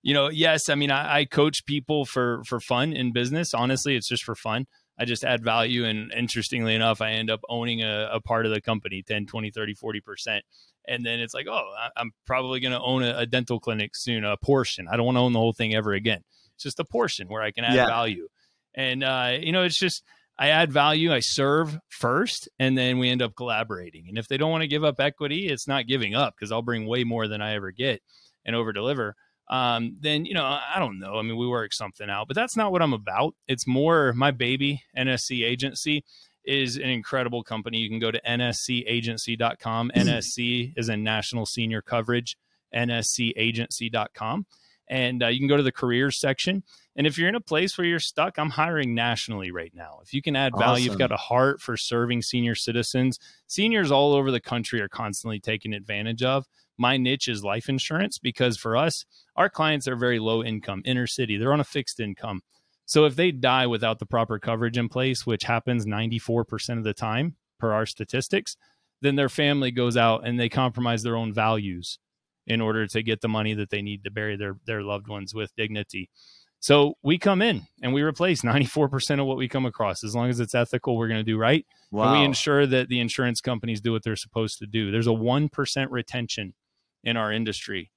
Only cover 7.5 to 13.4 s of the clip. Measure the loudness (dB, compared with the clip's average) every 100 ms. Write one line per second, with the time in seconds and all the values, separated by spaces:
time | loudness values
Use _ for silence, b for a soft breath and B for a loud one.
7.5 | -4 -2 -2 -2 -2 -2 -4 -2 0 2
8.5 | 0 0 -2 -4 -10 -4 -4 -4 -6 -8
9.5 | -6 -8 -6 -8 -8 -10 -12 -4 -6 -6
10.5 | b b b -8 -6 -4 -4 -6 -8 -6
11.5 | -6 -6 -8 -8 -6 -8 _ -4 -4 -2
12.5 | -4 -2 -2 0 0 0 -2 0 0